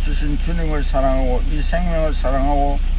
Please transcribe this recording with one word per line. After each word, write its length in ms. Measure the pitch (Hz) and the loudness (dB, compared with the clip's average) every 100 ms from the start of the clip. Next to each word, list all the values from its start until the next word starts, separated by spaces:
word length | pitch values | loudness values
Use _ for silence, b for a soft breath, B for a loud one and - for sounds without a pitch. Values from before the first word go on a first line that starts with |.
주신 340 | 143 143 147 143 | 0 0 0 0
주님을 440 | 151 165 156 143 | -2 0 0 0
사랑하고 600 | 131 135 135 131 127 127 151 | 0 0 0 2 0 0 0
이 80 | 151 | 0
생명을 540 | 139 170 175 160 156 | 0 0 0 0 0
사랑하고 640 | - 143 135 135 139 143 139 - | 0 0 0 0 2 0 0 0